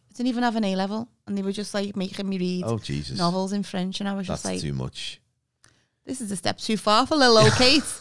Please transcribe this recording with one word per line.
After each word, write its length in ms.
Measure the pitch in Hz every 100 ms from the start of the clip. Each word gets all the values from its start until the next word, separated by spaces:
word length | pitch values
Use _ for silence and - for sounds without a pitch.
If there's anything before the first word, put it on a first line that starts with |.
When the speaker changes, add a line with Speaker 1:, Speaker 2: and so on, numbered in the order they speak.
| _
Speaker 1:
I 40 |
didn't 140 | - 247
even 140 | 233
have 120 | 247 220
an 80 |
A 100 | 214 190
level, 320 | 196 214 240 _ -
and 100 | 202
they 60 |
were 100 | 196
just, 220 | 196 208
like, 200 | 208 202 202
making 300 | 185 - 196
me 100 | 190
read 260 | 180 180
Speaker 2:
Oh, 140 | 117 113
Jesus. 400 | - 139 73 -
Speaker 1:
novels 340 | 175 185 190
in 120 | 202
French, 360 | 190 190 185 190
and 80 | 202
I 60 |
was 120 | 196 190
just 160 | 82
Speaker 2:
That's 100 | 196
Speaker 1:
like, 80 | 131
Speaker 2:
too 100 | 76
much. 480 | 69 65 - - - _ _ _ _ _ _ _ _ -
Speaker 1:
"This 140 | 262
is 80 | 220
a 40 | 202
step 200 | 208 202
too 180 | - 220
far 280 | - 214 262
for 100 | 311
little 200 | 254 220
old 140 | 214
Speaker 2:
<laughs> 60 | 208
Speaker 1:
Kate." 240 | 254 294 - -